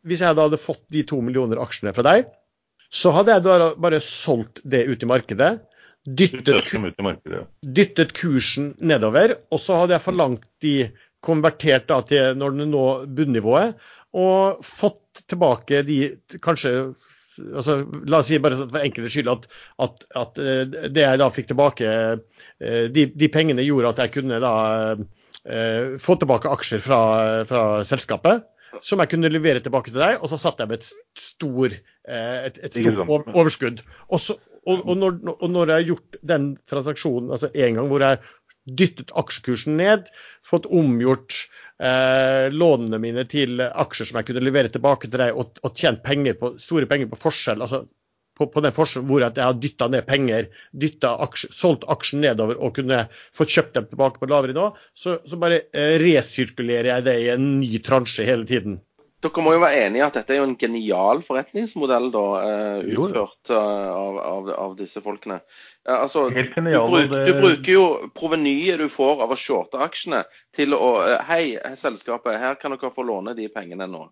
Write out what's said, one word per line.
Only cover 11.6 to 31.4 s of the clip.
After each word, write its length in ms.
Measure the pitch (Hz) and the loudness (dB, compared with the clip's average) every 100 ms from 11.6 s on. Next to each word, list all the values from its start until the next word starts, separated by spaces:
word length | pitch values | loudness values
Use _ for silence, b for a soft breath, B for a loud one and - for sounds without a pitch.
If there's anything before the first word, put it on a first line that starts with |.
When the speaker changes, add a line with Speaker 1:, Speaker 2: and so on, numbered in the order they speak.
| 156 131 - | 2 2 2
Speaker 1:
da 160 | 135 | -2
til 320 | 113 147 131 131 | 2 2 2 0
når 220 | 139 139 | -4 -2
det 100 | 151 | -2
nå 160 | 147 131 131 139 | 0 0 0 -6
bunnivået, 680 | 131 147 117 107 139 226 220 B B B | -4 0 0 2 2 2 -4 B B B
og 480 | 185 185 190 190 - | 0 2 4 2 -2
fått 640 | - - 208 - _ - - | -12 -2 -2 -2 _ -20 -10
tilbake 540 | 180 160 117 - 143 143 | 0 2 2 0 0 2
de, 300 | 143 139 - _ 180 | 0 -2 -6 _ -6
kanskje, 540 | - 151 135 123 135 127 b b b - - | -2 -2 0 -2 -4 -12 b b b -18 -12
altså, 260 | 143 139 143 139 147 | -6 -2 -2 -2 -10
la 140 | - 156 | 0 2
oss 80 | 131 | 4
si 80 | 151 | 2
bare 220 | 143 127 | 2 -2
for 240 | 131 147 | -6 -4
enkelhets 320 | 143 113 113 123 | -4 -4 -6 -4
skyld 120 | 120 | -2
at, 140 | 123 - B B - | -4 -6 B B -6
at, 260 | 127 - - | -6 -6 -10
at, 220 | 127 120 - | -8 -8 -6
eh, 260 | 139 131 131 127 - | -2 -2 -2 -6 -4
det 80 | 143 | 2
jeg 180 | 139 131 | 4 6
da 120 | 135 | 4
fikk 180 | - 120 | 2 -4
tilbake, 720 | 127 143 - 110 113 113 113 _ b b b | 2 2 2 -2 0 0 -4 _ b b b
eh, 280 | 113 117 117 | -4 -2 0
de, 180 | 143 135 | 2 2
de 220 | 147 156 | 2 2
pengene 360 | 156 160 127 | 2 2 0
gjorde 240 | 139 139 117 | 2 2 2
at 160 | 113 | 0
jeg 80 | 117 143 | -2 -2
kunne 180 | 135 117 | -4 -2
da, 140 | 127 110 110 110 110 107 104 B B B - | 0 0 0 0 -2 -4 -8 B B B -10
eh, 460 | 117 113 113 131 131 | -4 -2 -2 -4 -6
få 220 | - 180 | 0 2
tilbake 320 | 135 120 151 | 4 2 2
aksjer 300 | 139 - 110 | -4 -4 -6
fra, 160 | 123 127 110 110 110 110 107 | 2 4 4 4 2 0 0
fra 160 | 123 107 104 | 0 2 0
selskapet, 600 | 104 131 - 107 170 226 - B B B | -2 -4 -4 0 2 2 0 B B B
som 160 | - 196 | -4 -2
jeg 140 | 160 | 0
kunne 180 | 165 160 | 2 2
levere 300 | 156 156 127 | 2 2 0
tilbake 300 | 123 131 120 | 0 -4 -4
til 80 | 120 | 0
deg, 160 | 170 247 | 0 0
og 120 | 160 | -4
så 60 | 151 | -2
satt 180 | 170 - | -4 -4
jeg 80 | 110 | -6
med 140 | 113 | -6
et 60 | - | -10
st-, 340 | - _ - | -20 _ -20
stor, 520 | - _ | -20 _